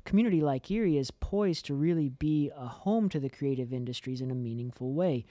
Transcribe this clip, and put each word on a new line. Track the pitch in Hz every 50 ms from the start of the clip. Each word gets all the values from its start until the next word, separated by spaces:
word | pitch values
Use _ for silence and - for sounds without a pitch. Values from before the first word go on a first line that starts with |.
| -
community | - - 202 233 233 185 160
like | 151 147 135 131 - -
Erie | 190 226 226 180 156
is | 143 135 -
poised | - - - - - 202 208 190 165 - -
to | - 143
really | 139 151 170 175 165 151 139
be | 127 - 151 151 156 151 147 143 -
a | - 127
home | 120 - - - 196 214 226 214 190
to | - 151
the | 135 131
creative | - - 143 139 135 127 127 120 131
industries | 127 123 123 123 - - 131 127 123
in | 131 131
a | 131
meaningful | 127 123 117 113 120 120 123 120 - 127 127 139
way. | 156 185 185 139 120 - -